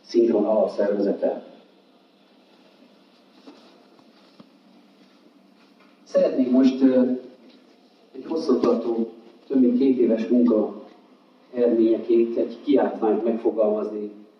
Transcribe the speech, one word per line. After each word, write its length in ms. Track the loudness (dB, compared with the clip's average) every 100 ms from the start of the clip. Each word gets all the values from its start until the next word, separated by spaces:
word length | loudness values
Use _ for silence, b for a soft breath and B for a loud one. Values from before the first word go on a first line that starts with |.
Szinkron 440 | _ 0 2 0 0
Alapszervezete. 960 | 0 -2 -2 -4 -2 -4 -4 -6 -6 -14 -20 _ _ _ _ _ _ _ _ _ _ _ _ _ _ _ _ _ _ -20 -20 -20 _ _ _ _ _ _ _ -20 _ _ _ _ _ _ _ _ _ _ _ _ _ _ _
Szeretnék 480 | _ 0 0 0 0
most, 300 | 4 2 2
ö, 200 | 2 2 0 -2 -8 -20 -20 _ _ _ _ _ _ -18
egy 100 | -8
hosszantartó, 840 | -6 -2 0 2 0 -2 -4 -6 -10 -20 -20 _
több 140 | 2
mint 160 | 2 4
két 200 | 2 2
éves 300 | 2 0 0
munka 540 | 2 4 2 -2 -8 -20 -20 _ _ _ _ _
eredményeként 840 | -2 0 2 2 0 2 2 2 -2
egy 200 | -6 -6
kiáltványt 600 | 0 2 2 -2 -2 0
megfogalmazni. 880 | -2 -2 -2 0 0 0 -6 -8 -12 -14 -20